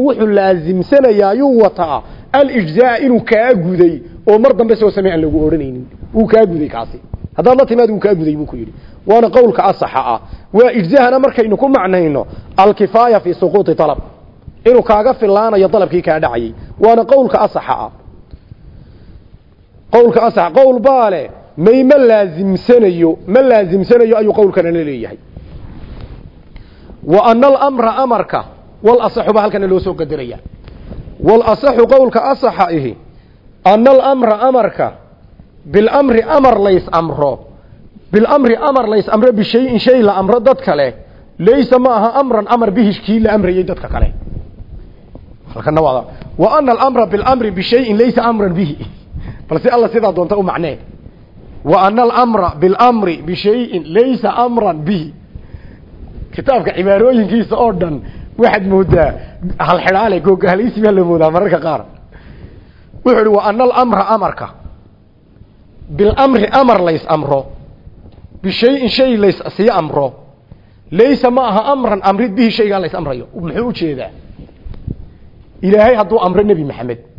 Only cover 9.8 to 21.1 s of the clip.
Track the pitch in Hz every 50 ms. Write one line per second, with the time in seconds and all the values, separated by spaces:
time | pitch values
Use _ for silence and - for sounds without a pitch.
9.8 | 143 - - 131 120 120 117 110 - - - - - - - 202 247 247 202 233
10.8 | 170 165 240 277 247 247 254 262 269 269 - 247 220 220 202 - 269 269 269 240
11.8 | 185 190 185 180 170 156 143 127 104 - - - - - - - 190 208 202 -
12.8 | 208 190 - 226 240 240 226 196 - 180 165 - - - - 208 185 165 160 -
13.8 | 160 151 135 - - - - - - - - _ _ - - - - 226 254 233
14.8 | - - 220 208 214 262 247 - 233 202 196 208 220 226 214 196 190 180 185 214
15.8 | 185 156 156 180 - 175 156 160 160 131 120 120 117 113 - - - - - -
16.8 | 196 226 233 226 214 - 269 277 254 214 - - 214 196 - 147 120 127 127 -
17.8 | 113 - - - - - - - - _ - - - - - - - - - -
18.8 | - - - - - - - - - - - - _ _ _ _ _ _ _ -
19.8 | _ - - 240 240 233 240 226 233 233 - 214 170 175 160 262 269 262 254 240
20.8 | 202 269 269 254 233 208